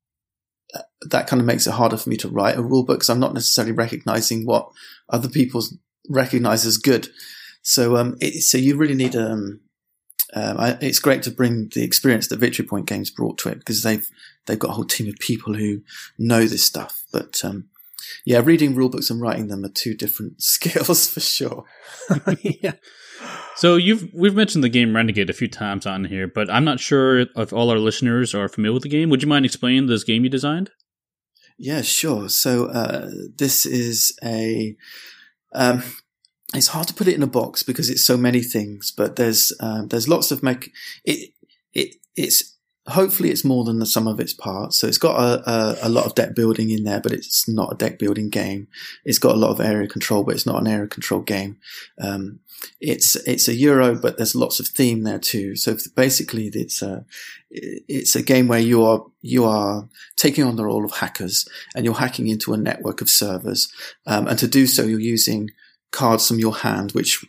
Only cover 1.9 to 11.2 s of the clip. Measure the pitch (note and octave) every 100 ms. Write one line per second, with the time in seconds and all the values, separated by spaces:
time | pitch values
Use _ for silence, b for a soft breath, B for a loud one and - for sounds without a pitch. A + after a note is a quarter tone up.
1.9 | A2 A#2+ A2+ - G2+ G2+ B2+ A#2+ C3 B2+
2.9 | B2+ - A#2+ C3 B2 - - A2+ A#2 A#2
3.9 | A#2 - A2+ A#2 A2+ A#2 A2+ - B B
4.9 | B - C3 B2+ D3 B2+ B2 A2 - _
5.9 | _ - C3+ B2+ B2 A#2 G#2+ A2+ A2 C#3
6.9 | A#2 - B B B B B - - A#2+
7.9 | A#2+ B2 - D3+ D#3+ - B2+ C3+ C#3+ D3+
8.9 | C3+ B2+ A#2+ A2 A2 G2 A2 _ _ _
9.9 | _ _ - - - G#2+ G#2 A#2+ B2 C#3
10.9 | - D3 B2+